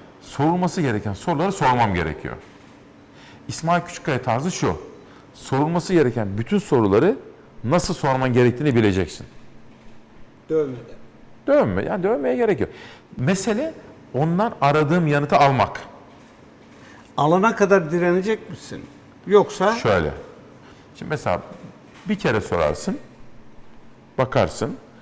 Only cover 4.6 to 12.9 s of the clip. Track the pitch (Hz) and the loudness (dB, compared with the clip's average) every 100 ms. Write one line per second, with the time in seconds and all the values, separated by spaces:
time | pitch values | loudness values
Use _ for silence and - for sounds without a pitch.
4.6 | 117 82 - - - - - - - 135 | -2 -4 -10 -20 -20 -20 -20 -18 -4 0
5.6 | 151 175 - 175 127 120 101 101 117 202 | 0 -2 2 2 4 0 -4 -4 -2 -2
6.6 | - 131 104 101 175 269 - - - - | 2 2 6 6 4 0 -8 -20 -20 -10
7.6 | 113 170 - 175 143 131 131 123 123 123 | -2 0 0 -2 0 0 2 4 4 4
8.6 | 147 120 104 95 87 - - - - - | 2 4 4 2 -2 -8 -16 -18 -20 -20
9.6 | - - - - - - - - - 160 | -20 -20 -20 -20 -20 -20 -20 -20 -4 -2
10.6 | 143 123 - - - - - - - 285 | -2 -6 -16 -20 -20 -20 -20 -10 2 2
11.6 | 156 92 - 208 185 262 254 254 226 139 | 2 0 -2 -2 -2 0 -2 0 0 0
12.6 | 85 - - | -2 -6 -20